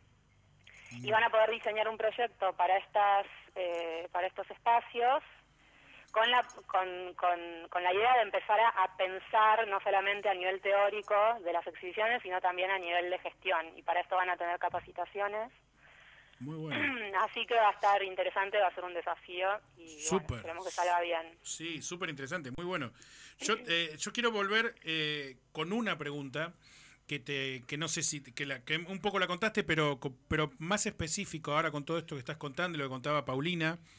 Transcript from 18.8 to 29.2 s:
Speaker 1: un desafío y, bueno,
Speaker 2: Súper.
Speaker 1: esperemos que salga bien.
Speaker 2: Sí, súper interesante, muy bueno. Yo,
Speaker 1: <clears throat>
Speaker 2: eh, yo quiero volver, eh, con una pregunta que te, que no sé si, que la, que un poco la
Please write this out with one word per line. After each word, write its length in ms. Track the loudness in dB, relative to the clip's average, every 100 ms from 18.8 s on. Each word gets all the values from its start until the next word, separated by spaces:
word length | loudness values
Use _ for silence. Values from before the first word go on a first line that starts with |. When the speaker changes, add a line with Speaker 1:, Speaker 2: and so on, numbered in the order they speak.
Speaker 1:
un 100 | -6
desafío 540 | -4 -4 -6 -8 -4 -2 -2 -8 -20
y, 80 | -18
bueno, 160 | -6
Speaker 2:
Súper. 340 | -2 0 -2 -8
Speaker 1:
esperemos 280 | -8 -8 -6
que 60 |
salga 280 | 0 2 2
bien. 360 | 2 -2 -6 -12
Speaker 2:
Sí, 380 | -12 -8 -6 -6
súper 280 | -8 -6 -6
interesante, 420 | -6 -6 -6 -6 -8
muy 80 | -4
bueno. 260 | -4 -6 -10 -20 -20 -20 -6
Yo, 160 | -2 -2
Speaker 1:
<clears throat> 60 | 0
Speaker 2:
eh, 280 | 0 0 -4
yo 140 | -6
quiero 200 | 0 0
volver, 440 | 2 2 2 0 -4
eh, 540 | -4 -2 -2 -2 -8 -14 _
con 200 | -6 -2
una 240 | 0 0 -2
pregunta 560 | -4 -6 -6 -6 -6 -10 -20 -20 -20 -20 -10
que 120 | -8
te, 440 | -4 -4 -4 -8 -8
que 100 | -6
no 100 | -4
sé 140 | -2
si, 180 | -2 -4
que 240 | -8 -8 -6
la, 180 | -6 -4
que 120 | -4
un 220 | -4 -4
poco 200 | -2
la 80 | 0